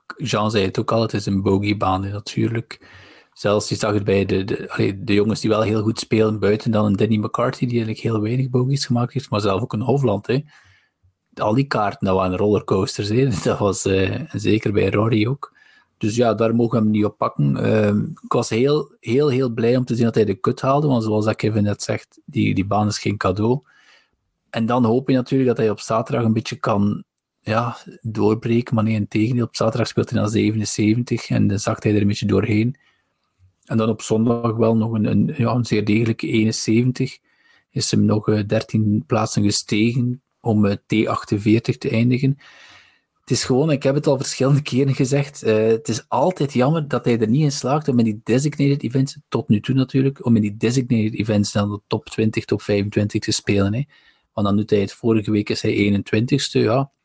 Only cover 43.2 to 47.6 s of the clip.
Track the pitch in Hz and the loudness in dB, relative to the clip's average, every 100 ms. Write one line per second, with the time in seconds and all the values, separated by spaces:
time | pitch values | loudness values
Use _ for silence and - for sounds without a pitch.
43.2 | - 123 - 127 160 143 139 143 151 131 | -4 -2 2 2 2 2 2 2 2 0
44.2 | - - 135 143 - 120 139 131 131 139 | -2 0 2 2 2 0 0 2 0 0
45.2 | 139 - 113 110 110 113 - 110 - 117 | -2 -4 0 2 2 2 0 -6 -4 0
46.2 | 160 180 139 120 127 165 143 120 127 120 | 0 0 -2 2 2 2 -2 -2 0 0
47.2 | 107 135 151 135 | 2 2 2 0